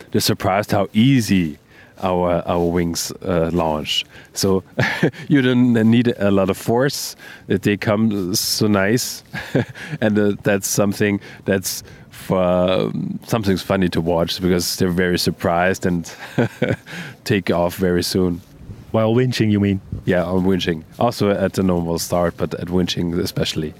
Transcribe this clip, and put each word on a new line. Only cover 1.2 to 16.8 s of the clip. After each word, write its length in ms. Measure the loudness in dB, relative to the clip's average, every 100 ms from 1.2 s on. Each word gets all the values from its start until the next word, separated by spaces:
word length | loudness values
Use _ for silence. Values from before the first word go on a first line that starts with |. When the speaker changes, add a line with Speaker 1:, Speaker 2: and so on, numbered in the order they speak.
| 4 2 0 -4 _ -20 -20 -6
Speaker 1:
our, 400 | -2 0 2 0 0
our 160 | 0
wings, 480 | 2 0 0 -4 -8 -8
uh, 300 | -2 0 0
launch. 540 | 0 0 -2 -4 -4 -6 -10 -16
So 320 | -4 0 0 -2 -4 -2
<laughs> 340 | 0 -2 -2 0
you 140 | 2
don't 320 | 4 4 4
need 400 | 4 4 4 2 0
a 140 | 2
lot 180 | 2 2
of 80 | -2
force. 580 | 0 0 0 -2 -10 -12 -20 -12 -4
That 120 | 0
they 160 | 0 0
come 580 | 0 2 2 0 -2
so 320 | -2 -2 0 2
nice, 560 | 4 4 0 -2 -10 -12 -12 -4 -2
<laughs> 380 | -2 -6 -10 -2
and, 180 | 0 2
uh, 140 | 2 0
that's 220 | 0 0 0
something 540 | 0 0 2 0 0 -4 -8
that's 380 | -2 -2 -2 -10 -12 -20 -20
for, 340 | -12 -2 0
um, 760 | 2 2 2 0 -2 -4 -6 -8 -4
something's 340 | -2 0 0
funny 300 | 0 0 0
to 100 | 0
watch 400 | 0 0 0 -2
because 360 | 0 0 0 -2
they're 120 | 0
very 300 | 0 0 0
surprised 680 | -2 -2 0 2 2 0
and 260 | -2 -2 -4 -14 -8 -2 -2 -2 -4
<laughs> 560 | -4